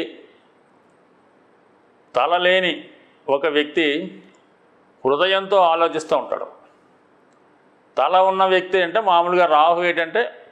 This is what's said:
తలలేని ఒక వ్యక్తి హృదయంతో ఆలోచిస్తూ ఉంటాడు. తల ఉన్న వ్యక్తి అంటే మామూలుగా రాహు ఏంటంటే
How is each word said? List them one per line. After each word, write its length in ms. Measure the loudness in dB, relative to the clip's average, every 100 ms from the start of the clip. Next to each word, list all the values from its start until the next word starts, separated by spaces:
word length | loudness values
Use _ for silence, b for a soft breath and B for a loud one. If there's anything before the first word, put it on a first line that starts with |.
| -4 -12 -20 _ _ _ _ _ _ _ _ _ _ _ _ _ _ _ _ _ _
తలలేని 680 | -2 0 0 2 0 0 -6 -12 -20 _ _ -4
ఒక 180 | -2 0
వ్యక్తి 400 | -2 -2 -2 -2 -4 -8 -16 -20 _ _ _ _ _ _ _
హృదయంతో 520 | -2 0 0 -2 0 2
ఆలోచిస్తూ 600 | 2 2 0 -2 -2 -4
ఉంటాడు. 300 | -2 -8 -10 -18 _ _ _ _ _ _ _ _ _ _ _ _ _ -4
తల 200 | 0 2
ఉన్న 280 | 2 2
వ్యక్తి 380 | 2 2 0 -2
అంటే 180 | 0 0
మామూలుగా 460 | 2 2 2 2 2
రాహు 380 | 4 4 2
ఏంటంటే 460 | 0 -2 -4 -4 -4 -8 -10